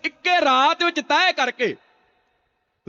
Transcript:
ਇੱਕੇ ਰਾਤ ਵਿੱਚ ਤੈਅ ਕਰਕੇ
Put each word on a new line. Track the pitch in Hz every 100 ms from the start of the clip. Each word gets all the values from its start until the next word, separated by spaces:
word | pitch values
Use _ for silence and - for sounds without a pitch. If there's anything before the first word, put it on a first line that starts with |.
ਇੱਕੇ | - - 359 349
ਰਾਤ | 302 254 262 330
ਵਿੱਚ | 339 339
ਤੈਅ | - 294 370
ਕਰਕੇ | 339 247 - 233 - _ _ _ _ _ _ _ _ _ _